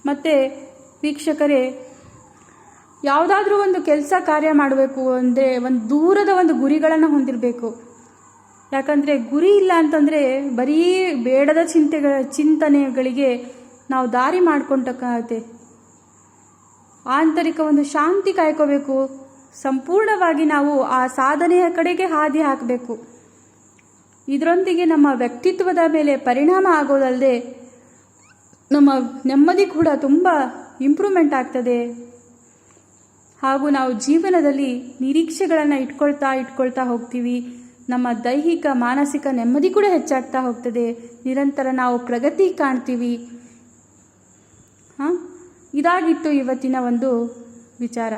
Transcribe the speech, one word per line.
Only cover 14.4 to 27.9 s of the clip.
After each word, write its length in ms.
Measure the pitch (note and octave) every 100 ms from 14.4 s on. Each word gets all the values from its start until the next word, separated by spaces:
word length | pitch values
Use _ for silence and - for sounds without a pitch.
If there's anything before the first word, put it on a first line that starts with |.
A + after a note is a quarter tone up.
ಮಾಡ್ಕೊಂಡಕ್ಕಾಗತ್ತೆ. 1000 | F4 C#4+ - C4+ B3+ B3+ B3 A#3+ A#3 A3+ A3 - - - _ _ _ _ _ _ _ _ _ _ _ _ B3
ಆಂತರಿಕ 540 | C4+ D#4+ D#4 D#4+ D#4+
ಒಂದು 240 | D#4 D4
ಶಾಂತಿ 480 | C#4+ D#4 D#4 G4 F#4+
ಕಾಯ್ಕೋಬೇಕು. 880 | F#4 D#4 D#4 D4 C#4+ C#4 C4+ C4+ - - - - -
ಸಂಪೂರ್ಣವಾಗಿ 840 | C4+ C4+ C4 F#4+ A4 G#4 F4 D4+
ನಾವು 380 | D#4 D4 C#4+ C#4+
ಆ 240 | A#3+ B3+ B3+
ಸಾಧನೆಯ 640 | C4+ C4+ D4 E4+ F4+ F4
ಕಡೆಗೆ 340 | F4 E4+ F4+
ಹಾದಿ 380 | F#4 D#4 D4+ D4
ಹಾಕಬೇಕು. 560 | D4+ C4+ A#3+ B3 B3 A3 - - _ _ _ _ _ _ _ _ _ _ -
ಇದರೊಂದಿಗೆ 560 | C#4 D#4+ F4+ F#4 E4+
ನಮ್ಮ 240 | F4 D#4+ C#4+
ವ್ಯಕ್ತಿತ್ವದ 640 | C4 A#3+ A#3+ F#4 F#4 F#4 F4 E4
ಮೇಲೆ 280 | D#4 D4 C4+
ಪರಿಣಾಮ 500 | C4 B3 D4 F#4+ F#4+
ಆಗೋದಲ್ಲದೆ 920 | D#4+ C#4 C#4 C4 B3+ C4+ A#3+ - - - - -